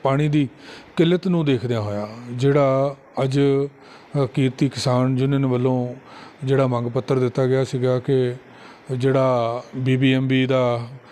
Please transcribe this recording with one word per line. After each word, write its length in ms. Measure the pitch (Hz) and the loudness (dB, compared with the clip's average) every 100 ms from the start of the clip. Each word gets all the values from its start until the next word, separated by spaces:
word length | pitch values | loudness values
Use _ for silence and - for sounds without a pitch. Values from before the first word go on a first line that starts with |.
ਪਾਣੀ 240 | 135 139 151 | -2 0 2
ਦੀ 220 | 151 135 - - - - - | 0 0 -6 -20 -20 -10 0
ਕਿੱਲਤ 300 | 170 180 190 | 2 2 0
ਨੂੰ 180 | 175 151 | 0 2
ਦੇਖਦਿਆਂ 360 | 131 120 117 | 0 0 -4
ਹੋਇਆਂ 260 | 104 101 104 113 120 | -4 -6 -8 -12 -12
ਜਿਹੜਾ 640 | 120 139 143 139 135 139 139 - - | 0 2 4 4 2 0 -4 -12 -4
ਅੱਜ, 160 | 135 139 | -2 2
ਅ, 840 | 139 139 139 - - - - 147 131 | 2 2 -2 -8 -20 -20 -8 -4 -2
ਕਿਰਤੀ 440 | - 131 123 139 | 0 -2 0 -2
ਕਿਸਾਨ 480 | - 143 123 127 131 | -2 0 2 2 0
ਯੂਨੀਅਨ 280 | 135 139 135 | 0 0 0
ਵੱਲੋਂ 500 | 123 127 127 123 127 - - - - | 0 0 -2 -4 -10 -18 -20 -20 -10
ਜਿਹੜਾ 240 | 131 135 131 | -2 0 2
ਮੰਗ 200 | 120 120 | 0 -2
ਪੱਤਰ 320 | 123 113 131 | -4 -2 0
ਦਿੱਤਾ 260 | 127 120 131 | 0 0 0
ਗਿਆ 180 | 131 | 0
ਸੀਗਾ 360 | 135 135 127 127 | 0 -2 -2 -2
ਕਿ 340 | 123 135 123 127 - - - - - | 0 0 0 -4 -14 -20 -20 -20 -8
ਜਿਹੜਾ 720 | 131 135 131 131 123 117 117 - 135 | -2 0 2 2 2 0 -4 -8 -6
ਬੀ 220 | 127 131 | -2 2
ਬੀ 160 | 135 | 2
ਐਮ 140 | 131 131 | 2 2
ਬੀ 180 | 131 131 | 0 2
ਦਾ 360 | 131 123 120 117 131 - | 2 0 -2 -6 -14 -20